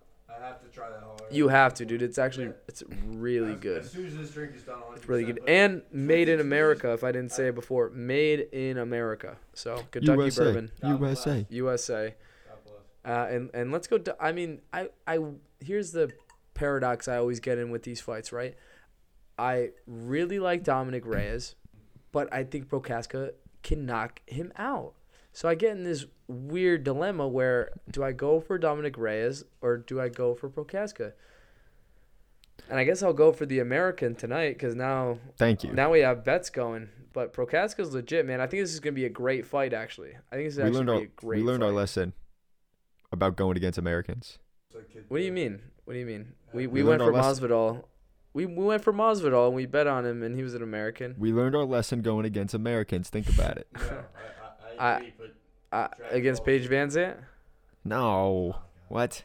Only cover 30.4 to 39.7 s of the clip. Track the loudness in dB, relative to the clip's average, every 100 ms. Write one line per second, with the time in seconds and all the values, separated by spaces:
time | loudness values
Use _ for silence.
30.4 | -6 -8 -8 -6 -6 -6 -10 -10 -20 -20
31.4 | -20 _ -20 -20 _ _ _ -20 _ _
32.4 | -20 -20 -4 2 2 4 2 6 6 6
33.4 | 2 0 2 2 0 0 -2 -2 -4 -2
34.4 | -2 -2 -4 -2 -2 0 0 -4 -8 2
35.4 | 4 4 0 2 6 8 6 4 2 0
36.4 | 0 -4 -4 -6 -12 -18 -10 -6 -4 -4
37.4 | 0 0 0 -2 -4 -4 0 0 0 0
38.4 | -2 -2 -4 -4 -4 -2 -2 -2 -2 -2
39.4 | -2 -2 0